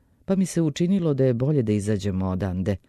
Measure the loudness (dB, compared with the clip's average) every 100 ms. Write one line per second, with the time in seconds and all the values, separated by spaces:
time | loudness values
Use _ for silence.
0 | _ _ -2 0 0 0 -2 0 0 2
1 | 0 2 2 2 2 2 2 0 0 -2
2 | -2 -2 -2 -2 -2 -2 -2 -4